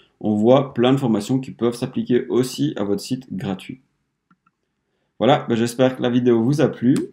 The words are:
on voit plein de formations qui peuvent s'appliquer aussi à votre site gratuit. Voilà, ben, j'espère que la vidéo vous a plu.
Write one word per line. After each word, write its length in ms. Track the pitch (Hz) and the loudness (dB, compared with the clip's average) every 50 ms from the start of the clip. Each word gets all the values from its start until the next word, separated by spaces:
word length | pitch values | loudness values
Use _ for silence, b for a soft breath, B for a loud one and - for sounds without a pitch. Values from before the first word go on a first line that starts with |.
| b b b b | b b b b
on 140 | - 107 107 | -4 -2 0
voit 380 | 104 107 117 127 139 139 139 - | 2 4 6 6 4 4 0 -2
plein 200 | 120 117 127 135 | 0 2 2 2
de 40 | 135 | 2
formations 420 | 135 117 110 101 104 - 131 131 | 2 0 0 0 0 -2 -2 -4
qui 120 | 131 - | -4 -6
peuvent 240 | - - 113 120 120 | -8 -4 -2 -2 -2
s'appliquer 520 | - 127 131 - 120 113 - 123 120 - - | -2 -6 -6 -4 -6 -2 0 0 0 0 0
aussi 460 | 95 117 131 131 - - 139 151 - - | 0 0 0 -2 -2 -4 -4 -4 -2 -4
à 60 | 104 | -2
votre 180 | 101 101 98 | -2 -2 -4
site 260 | - - 131 131 - - - | -4 -6 -8 -8 -8 -10 -10
gratuit. 480 | 92 - 98 95 92 - - - - _ _ _ _ _ _ _ _ _ _ _ _ _ _ _ _ _ _ _ _ _ _ _ _ _ _ _ - | -8 -6 -6 -6 -8 -8 -14 -16 -18 _ _ _ _ _ _ _ _ _ _ _ _ _ _ _ _ _ _ _ _ _ _ _ _ _ _ _ -2
Voilà, 260 | 101 120 147 139 143 - | 2 2 2 2 2 -2
ben, 60 | 120 | -2
j'espère 420 | 110 117 120 - - 127 131 131 - | 0 0 -2 0 2 2 2 2 0
que 40 | |
la 80 | 123 123 | -4 0
vidéo 320 | 120 127 123 123 117 113 | 0 2 2 4 2 4
vous 200 | 113 123 147 151 | 4 2 2 2
a 60 | 143 110 | 2 0
plu. 280 | - - - 123 151 - - - | 0 0 0 2 2 2 0 -6